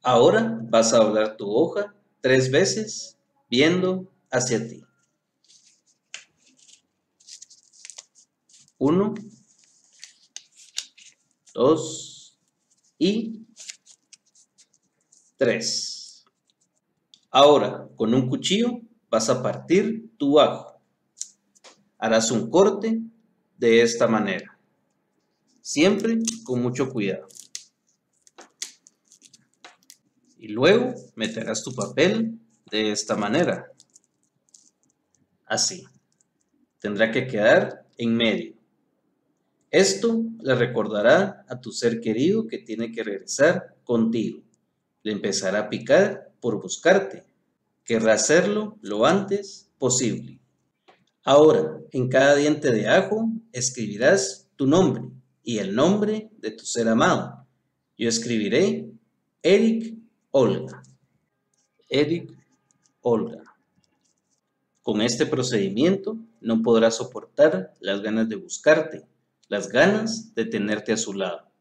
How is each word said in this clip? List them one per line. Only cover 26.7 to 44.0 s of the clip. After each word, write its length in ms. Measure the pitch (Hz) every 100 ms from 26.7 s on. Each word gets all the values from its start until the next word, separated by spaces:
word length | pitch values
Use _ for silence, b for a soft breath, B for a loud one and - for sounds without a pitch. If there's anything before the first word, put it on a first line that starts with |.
| 127 135
cuidado. 380 | 120 98 92 - - - - - _ _ _ _ _ _ - - _ - - _ _ _ _ _ _ _ _ - _ _ - _ _ _ _
Y 120 | 110
luego 440 | 107 143 220 254 - - -
meterás 480 | 107 - 110 110
tu 100 | -
papel 680 | 127 - - 170 220 226 - _ _ _
de 220 | 107 107
esta 240 | 104 - 104
manera. 560 | 104 135 160 92 - _ _ _ _ _ _ _ _ _ _ _ _ _ _ _ _ _ _
Así. 380 | 113 - 90 - _ _ _ _ _ _ _ _ _
Tendrá 320 | 104 101 113
que 160 | 139 127
quedar 580 | 110 107 165 - - _ -
en 180 | 117 117
medio. 400 | 113 92 85 - _ _ _ _ _ _ _ _ _ _ _
Esto 520 | 156 190 - 233 226 226 -
le 160 | 135 123
recordará 880 | 117 117 107 107 107 160 190 - _
a 100 | 123
tu 120 | -
ser 280 | - 120 113
querido 480 | 113 110 151 220 -
que 120 | 113
tiene 320 | - 107 117
que 120 | 117
regresar 720 | 107 98 - - 147 180 - _
contigo. 580 | - 117